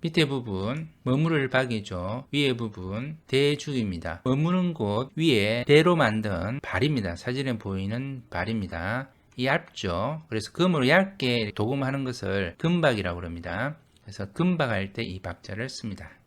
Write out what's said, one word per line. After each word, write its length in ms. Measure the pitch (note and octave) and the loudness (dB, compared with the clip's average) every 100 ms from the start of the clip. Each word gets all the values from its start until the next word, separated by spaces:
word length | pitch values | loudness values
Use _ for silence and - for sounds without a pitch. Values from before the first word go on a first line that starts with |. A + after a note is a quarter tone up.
밑에 240 | E3+ D#3+ D3+ | 0 2 2
부분 640 | C3+ A#2+ F#2+ G2+ C#3+ D#3+ - | 2 -4 -4 -2 -4 -8 -8
머무를 460 | - C3 D#3+ D#3+ C3+ | 0 2 4 2 2
박이죠. 760 | C3 C3 A2+ G2+ F#2 F2+ A#2 C3+ | 0 0 -2 -4 -6 -6 -6 -4
위에 200 | C#3 C#3 | 0 2
부분 640 | A#2+ A#2 G2+ F#2 G2+ C3+ D#3 _ | 2 -4 -6 -8 -6 -8 -12 _
대죽입니다. 960 | C3 C#3+ C#3+ - C3+ G#2+ F2 E2+ E2 | 2 4 2 -2 -2 -2 -2 -6 -4
머무는 500 | - C3+ D#3+ F#3 F3+ | 0 2 2 2 2
곳 380 | D#3+ G#2 G#2 C3 - | 0 0 0 -2 0
위에 500 | E3 A#2+ G2+ A#2 B2 | 4 4 4 0 6
대로 280 | D3 E3 F3 | 6 8 6
만든 640 | B2+ G#2+ G#2+ F2+ F#2 C3 | 4 2 0 -2 -2 -4
발입니다. 520 | - F#2 C3+ C#3+ G2 E2 | -4 0 2 2 -2 -4
사진에 440 | - B2+ C3+ A2+ | -4 -4 -2 -4
보이는 640 | G#2 F#2+ F#2+ A#2 C3+ C3+ B2 | -4 -4 -4 -4 -6 -10 -8
발입니다. 760 | F2+ F#2+ A2+ F#2 E2+ F2 A#2+ C3+ _ _ - | -6 -2 -2 -2 -4 -4 -4 -6 _ _ -4
얇죠. 840 | B2+ D#3 - - G2 E2+ A2 D#3 - | 0 0 -2 -6 -2 0 -2 -4 -4
그래서 220 | A2 - | -6 -6
금으로 360 | - F3+ E3 B2+ | 0 2 4 6
얇게 640 | E3+ G3 - C3 A#2+ G#2+ | 6 4 -2 0 0 -2
도금하는 520 | - G#2+ C#3 C3 C#3 C3 | 0 0 0 -2 -2 -4
것을 500 | B2 G2 G2 F#2 - | -4 -2 -2 -2 -2
금박이라고 600 | D#3+ F3 D#3+ A2+ F2+ F2 | 0 4 4 2 0 -4
그럽니다. 580 | F2 E2+ F2 F2 C3 D3+ _ _ | -6 -8 -6 -4 -4 -6 _ _
그래서 300 | - G2+ G2+ | -20 -10 -10
금박할 600 | - F3 F3 C#3 G#2 G2 | 0 0 2 0 0 -2
때 100 | G#2+ | -6
이 160 | A2+ F#2 | -6 -6
박자를 500 | F2+ - - G2 B2+ | -8 -10 -10 -8 -8
씁니다. 400 | - A2 F#2+ E2 - | -8 -10 -10 -12 -18